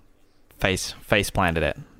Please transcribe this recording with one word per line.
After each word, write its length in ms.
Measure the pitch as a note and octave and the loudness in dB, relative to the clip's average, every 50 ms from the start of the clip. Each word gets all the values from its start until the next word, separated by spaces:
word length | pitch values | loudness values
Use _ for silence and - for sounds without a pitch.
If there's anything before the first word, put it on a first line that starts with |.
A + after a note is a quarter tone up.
| - - _ _ _ _ _ _ _ - - - | -20 -20 _ _ _ _ _ _ _ -20 -6 -2
face, 340 | - G2 F#2 F2+ - - - - | 0 0 0 0 -2 -6 -10 -14
face 300 | - - A2+ G#2 F#2+ - | -4 0 2 2 2 0
planted 320 | - G2+ F#2+ E2+ E2 E2 D#2 | 0 0 2 2 2 0 0
it. 160 | D2 - - - - - - | -2 -2 -4 -10 -16 -16 -10